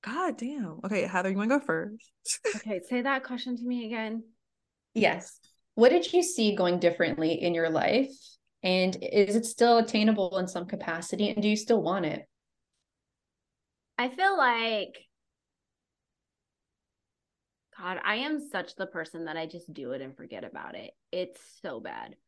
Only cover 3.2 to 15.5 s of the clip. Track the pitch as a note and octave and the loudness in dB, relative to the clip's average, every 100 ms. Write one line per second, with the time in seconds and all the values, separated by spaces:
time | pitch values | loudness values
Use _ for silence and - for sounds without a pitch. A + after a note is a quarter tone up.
3.2 | C4+ B3 B3+ A#3+ A#3+ B3 A3 A#3 A3 A3+ | -4 -8 -6 -6 -4 -4 -4 -6 -4 -6
4.2 | A3+ _ _ _ _ _ _ A3+ F#3 E3+ | -10 _ _ _ _ _ _ 2 2 2
5.2 | - - _ _ _ - A#3+ F4 E4+ F4 | -8 -20 _ _ _ 6 8 8 4 2
6.2 | F4 - G#3+ G3+ F3+ F3 F3 E3+ E3 D#3+ | 2 2 2 4 2 4 2 4 0 2
7.2 | D#3+ E3 E3+ E3 E3 D#3+ - A3+ C4+ - | 0 0 0 2 2 2 2 2 0 -6
8.2 | - _ _ _ F#3 F#3 F#3 F#3 - G#3 | -20 _ _ _ 0 2 2 0 0 2
9.2 | G3 A3 A3+ - A#3+ A#3 A3+ A3 G#3+ G#3+ | 4 2 -2 2 6 6 4 4 4 4
10.2 | F#3 F#3 F#3 F3+ F3+ - - E3 F3 F#3+ | 0 0 -2 -4 -6 -6 -6 -6 -6 -2
11.2 | G#3 - G#3 G#3+ - A3+ - G3 D#3+ - | 0 2 0 0 2 2 2 -2 -2 -4
12.2 | - _ _ _ _ _ _ _ _ _ | -10 _ _ _ _ _ _ _ _ _
13.2 | _ _ _ _ _ _ _ - B3+ B3+ | _ _ _ _ _ _ _ -6 -6 0
14.2 | F#4+ F#4+ C4 A#3 A3+ G#3+ F#3+ - _ _ | 2 4 2 2 0 -2 -4 -12 _ _
15.2 | _ _ _ | _ _ _